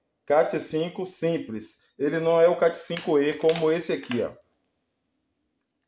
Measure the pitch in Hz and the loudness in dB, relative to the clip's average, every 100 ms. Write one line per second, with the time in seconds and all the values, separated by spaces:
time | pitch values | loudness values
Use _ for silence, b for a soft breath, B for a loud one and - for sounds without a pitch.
0 | _ _ - 147 170 160 - 156 170 170 | _ _ 0 2 2 0 -4 -4 -4 -6
1 | 180 - 165 165 135 110 - - _ - | -8 -4 -2 -2 -6 -10 -10 -14 _ -6
2 | 143 165 165 165 170 170 170 170 - 170 | -4 0 2 4 4 4 0 0 -6 -6
3 | - 151 147 147 165 165 156 165 170 151 | 0 2 2 2 0 2 2 0 -2 -6
4 | - 120 92 - _ _ _ _ _ _ | -4 -4 -4 -8 _ _ _ _ _ _
5 | _ _ _ _ _ _ _ _ | _ _ _ _ _ _ _ _